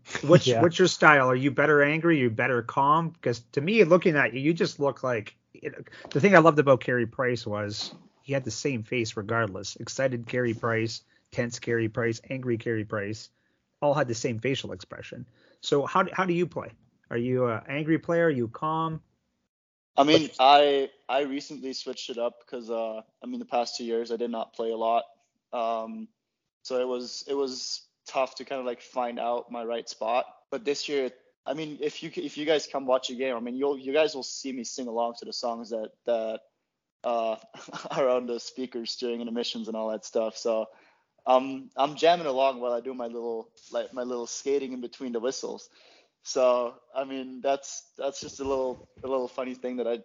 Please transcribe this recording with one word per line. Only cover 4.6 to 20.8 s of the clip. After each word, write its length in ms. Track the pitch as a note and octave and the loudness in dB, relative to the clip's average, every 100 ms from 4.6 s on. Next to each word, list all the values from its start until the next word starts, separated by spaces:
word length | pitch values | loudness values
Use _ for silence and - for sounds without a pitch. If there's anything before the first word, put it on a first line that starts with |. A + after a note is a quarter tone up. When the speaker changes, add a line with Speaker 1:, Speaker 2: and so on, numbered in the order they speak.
| F3+ - | -2 0
Speaker 1:
look 240 | C#3 B2 | -2 -2
like, 340 | C3 A#2 A#2 - _ | -2 -2 -4 -14 _
you 180 | - - | -14 -12
know, 80 | - - - - | -12 -16 -18 -4
the 80 | D3 | 2
thing 140 | F#3 F#3 | 8 10
I 40 | |
loved 200 | D#3+ D3 | 10 8
about 220 | C#3+ B2+ | 6 6
Carey 240 | - B2 A2+ | 4 0 0
Price 380 | - B2+ A#2+ A2+ | 0 -2 -2 -4
was 460 | G#2 G#2 G#2 - - - _ | -4 -4 -6 -10 -12 -20 _
he 120 | - | -6
had 100 | C#3 B2 | -4 -4
the 60 | |
same 320 | - D3 B2 | -4 -4 -4
face 320 | A2 B2+ A2 - | -2 -2 -2 -4
regardless. 580 | G2+ A#2 A2 F#2+ G2 - | -2 0 0 -4 -10 -10
Excited 500 | A#2+ - C3+ B2 B2 | -8 -2 -2 -2 -4
Carey 260 | B2+ B2 | -2 0
Price, 500 | A2+ A#2 A2+ A2+ A2+ - _ _ | -2 -2 0 -2 -6 -16 _ _
tense 280 | - A#2+ A#2+ | -6 -4 -6
Carey 300 | - A#2 A2+ | -2 0 0
Price, 320 | A2+ A#2 A2+ - | -2 -2 -4 -8
angry 280 | C3 B2+ A#2 | -8 -4 -2
Carey 280 | A#2+ A2 G#2+ | -2 -4 -4
Price, 440 | A2 G2+ G#2+ - _ _ _ _ _ | -6 -6 -8 -14 _ _ _ _ _
all 120 | D3 | 0
had 140 | C#3+ B2+ | 2 0
the 60 | A2+ | -2
same 240 | C#3 A2+ | -4 -2
facial 320 | B2+ C3+ G2 | -2 -4 -6
expression. 540 | F#2+ - - - B2 B2 _ _ _ | -12 -14 -16 -14 -14 -16 _ _ _
So 240 | - C#3+ C3 | 0 0 2
how, 200 | - F#3+ | 2 2
how 120 | - F3+ | 0 0
do 80 | |
you 140 | E3+ F3 | 0 -2
play? 240 | C3+ - - _ _ _ | -4 -10 -16 _ _ _
Are 60 | A#2+ | -4
you 280 | B2 B2+ B2 | 0 0 0
a 160 | A2 - | -2 -4
angry 300 | C#3 D#3 D#3 | -6 -2 -2
player? 260 | - E3+ E3+ | 0 2 2
Are 40 | |
you 180 | C3+ A2+ | 2 -2
calm? 520 | - D#3 D#3+ D#3+ D#3+ - _ _ _ _ _ _ _ _ - | -4 -4 -2 -2 -6 -12 _ _ _ _ _ _ _ _ 4
Speaker 3:
I 60 | |
mean, 260 | C#3+ E3 D3 | 8 6 4
Speaker 1:
What's 100 | - | 6
Speaker 3:
I, 500 | C3 C#3+ D3 C#3 | 10 10 8 4